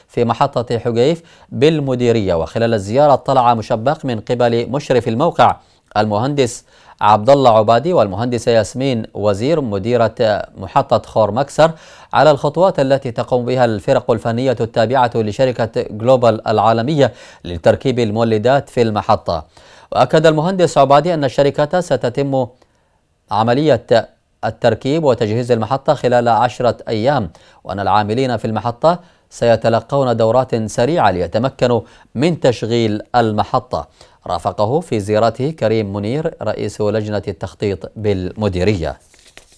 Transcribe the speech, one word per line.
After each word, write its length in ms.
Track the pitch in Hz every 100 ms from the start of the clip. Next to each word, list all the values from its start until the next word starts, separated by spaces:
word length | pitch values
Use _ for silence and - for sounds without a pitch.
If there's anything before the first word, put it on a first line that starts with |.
| _
في 180 | - 117
محطة 540 | 113 143 127 117 117
حجيف 420 | 123 113 135 165 - - -
بالمديرية. 840 | 113 143 160 135 123 123 113 95
وخلال 400 | 85 80 120 117
الزيارة 400 | 113 98 123 147
اطلع 400 | 131 - 135 120
مشبق 520 | 117 - 117 123 - 135
من 140 | 113
قبل 500 | 110 123 120 117 113
مشرف 380 | 139 - 127 123
الموقع 480 | 113 165 - 113 92 _ _ _ 104
المهندس 640 | 107 104 131 143 123 - _ _ - -
عبد 280 | 104 107 110
الله 280 | 139 127 110
عبادي 360 | 107 117 160
والمهندسة 580 | 165 104 92 123 120 123
ياسمين 520 | 113 101 123 135 117 -
وزير 480 | - 101 98 127 165
مديرة 800 | 127 101 107 120 110 - 110 98 - -
محطة 440 | 95 139 - 110 -
خور 260 | 117 104
مكسر 400 | 113 139 - 160 165 - - -
على 180 | 117 147
الخطوات 480 | 143 147 156 190 185
التي 320 | 135 135 127
تقوم 340 | 113 113 127 120
بها 200 | 127 120
الفرق 460 | 107 - 123 -
الفنية 440 | 113 120 117 131 117
التابعة 500 | 113 120 110 131 120 117
لشركة 720 | 107 101 131 120 113 127 -
جلوبال 560 | 104 117 127 117 110 -
العالمية 680 | 107 107 113 117 156 120 - - - 87
لتركيب 540 | 87 117 101 135 123
المولدات 680 | 113 110 117 110 120 139 -
في 120 | -
المحطة. 640 | 113 104 - 104 - 82 - _ - - -
وأكد 340 | - 131 160 160
المهندس 520 | 156 170 190 170 151
عبادي 360 | 135 143 165
أن 100 | 160
الشركة 560 | 135 - 139 139 147 180
ستتم 680 | 175 127 - 131 139 135 120 _ _ _ _ _ _ _ -
عملية 540 | 104 113 127 156 117 - 117 - _ _ - 110
التركيب 580 | - 120 107 131 160
وتجهيز 480 | 147 113 107 113 123
المحطة 420 | 117 110 135 -
خلال 340 | 143 127 123 120
عشرة 500 | 107 120 - 120 - -
أيام، 420 | 113 123 143 87 - _ _
وأن 160 | - 95
العاملين 580 | 95 104 104 117 131 117
في 80 | 117
المحطة 540 | 107 117 - 156 175 - _ _
سيتلقون 880 | - 117 113 120 113 - 143 127 117
دورات 520 | 113 123 127 117 110
سريعة 420 | - 120 170 107
ليتمكنوا 720 | 90 85 110 131 - 123 117 - - _ 110
من 240 | 160 160
تشغيل 600 | 139 113 113 117 113 104 - 120
المحطة. 720 | 113 104 104 131 - 82 - _ - _ -
رافقه 520 | 87 101 92 107 151
في 200 | 180 113
زيارته 520 | 98 107 117 110 139
كريم 420 | 160 110 110 101
منير 400 | 101 104 143 160 -
رئيس 400 | 110 104 107 -
لجنة 400 | 104 110 107 104 101
التخطيط 640 | 92 98 - 104 92 - 110
بالمديرية. 1000 | 104 95 92 - 104 87 95 101 76 - _ _ _ - _